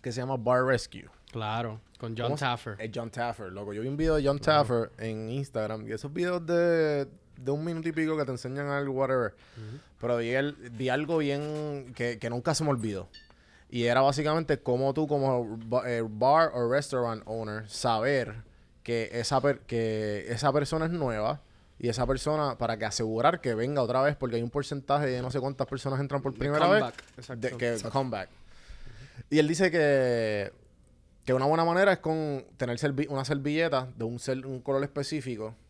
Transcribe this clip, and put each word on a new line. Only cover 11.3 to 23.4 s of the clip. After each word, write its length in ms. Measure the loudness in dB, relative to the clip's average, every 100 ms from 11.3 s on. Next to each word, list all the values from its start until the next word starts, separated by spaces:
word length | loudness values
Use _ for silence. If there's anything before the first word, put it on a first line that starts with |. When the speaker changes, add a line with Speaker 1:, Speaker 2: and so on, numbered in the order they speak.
| -2 -4 -6 -6 -8 -10 -6
Speaker 1:
que, 220 | -4 -4
que 120 | -6
nunca 240 | -2 -2 0
se 80 |
me 80 | 2
olvidó. 360 | 2 0 -4 -8 -18 -20 -20 _ -20 _
Y 140 | 0
era 180 | 2 6
básicamente 560 | 4 4 0 0 2 0
cómo 360 | 2 2 2 2
tú, 100 | 2
como 500 | 2 2 2 -2 -8 -2
ba-, 200 | 0 0
eh, 120 | -2 -2
bar 420 | 2 6 6 6 2
o 160 | 2
restaurant 500 | 2 0 -2 0 -2 -6
owner, 420 | -6 -4 -6 -8
saber 640 | -2 0 2 2 2 0 -8 -16 -20 -20 _
que 280 | -4 -2 -2
esa 260 | -4 0 2
per-, 180 | 2 0
que 680 | -2 -2 0 0 -2 -4 -4
esa 220 | -2 2
persona 340 | 2 0 -2 -2
es 60 |
nueva 480 | -2 -2 -2 -2 -4 -10 -20 -20 -6
y 100 | -4
esa 160 | -2 0
persona, 520 | 0 0 0 -2 -2
para 200 | -2 -2
que 80 | -4
asegurar 560 | -2 -2 4 4 4